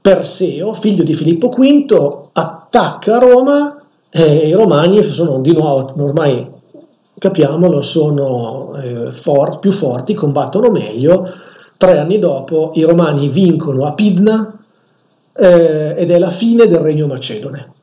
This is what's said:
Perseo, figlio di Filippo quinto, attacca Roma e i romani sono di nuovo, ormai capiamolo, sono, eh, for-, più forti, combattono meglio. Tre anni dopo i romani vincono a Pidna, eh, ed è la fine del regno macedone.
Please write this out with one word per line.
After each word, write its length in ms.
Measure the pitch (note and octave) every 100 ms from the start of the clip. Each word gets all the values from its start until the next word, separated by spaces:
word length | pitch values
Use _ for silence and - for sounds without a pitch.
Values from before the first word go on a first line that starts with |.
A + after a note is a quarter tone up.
Perseo, 720 | G3 F3+ - - F3+ C#3 G3
figlio 300 | A3 A3+ F#3+
di 120 | D#3+
Filippo 340 | D3 D#3 E3+ A#3+
quinto, 800 | - C4+ D4 C#4 F3+ C#3+ - -
attacca 880 | - E3 - _ A#3+ D#3+ D#3 - A#3
Roma 640 | B3+ B3 C4+ C#4+ D4 - _ _ _
e 380 | D#3+ D#3+ D3 D#3
i 60 |
romani 500 | F3+ G#3+ D3 E3+ G#3
sono 380 | F#3+ B2+ E3 C3
di 120 | C3
nuovo, 320 | E3+ D3+ C3+ C3 -
ormai 580 | C#3+ D3+ D3+ A#2+ - - _ - _ _ _ -
capiamolo, 640 | G3 E3 C#3+ D#3 F3 D3
sono, 960 | B2 E3 D3+ C#3+ C#3 A#2+ A2+ C3 - D3+
eh, 360 | C3 A#2+ A#2+
for-, 460 | B2 - C#3+ C#3 -
più 140 | G3
forti, 400 | F#3+ C#3 B2 -
combattono 580 | G#3+ D3 C#3+ - G3 A#3+
meglio. 560 | E3+ G#2+ A2 C#3 F#3+ F#3 - - - - _
Tre 200 | F#3 D#3+
anni 200 | D3+ G#3
dopo 540 | F3 C3+ - D#3+ D#3
i 80 | D#3+
romani 460 | D#3+ E3+ D#3+ D3 C#3+
vincono 580 | B2+ F#3 D#3+ E3 C3 D3
a 80 |
Pidna, 640 | D3 G#3 F3 G#3 A3 G#3+ - _ _ _ _ _ _ _
eh, 600 | - F#3+ F3 E3 D#3 D3+ E3
ed 140 | E3+
è 80 | F3
la 100 | E3+
fine 380 | - A#3 A#3 A3
del 140 | E3+
regno 260 | D3+ D3+ D3+
macedone. 680 | B2 - G#3+ C#3 B2+ - _